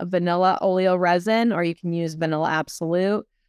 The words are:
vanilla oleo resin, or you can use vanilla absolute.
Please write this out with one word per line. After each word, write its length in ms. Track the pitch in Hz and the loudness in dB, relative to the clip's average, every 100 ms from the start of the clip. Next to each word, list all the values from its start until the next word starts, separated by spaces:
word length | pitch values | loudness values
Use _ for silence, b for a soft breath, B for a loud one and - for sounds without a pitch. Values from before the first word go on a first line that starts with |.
vanilla 580 | 175 180 175 175 185 - | -4 -2 0 2 2 2
oleo 340 | 190 185 185 180 | 0 2 2 2
resin, 560 | 180 175 190 226 233 | 2 2 2 2 2
or 120 | 170 | 0
you 100 | 170 | -2
can 180 | 165 175 | -4 -4
use 220 | 170 165 | -4 -4
vanilla 380 | 156 160 156 160 | -4 -2 0 0
absolute. 760 | 160 - - 165 175 190 214 - _ | -2 -4 -6 -2 0 0 -2 -6 _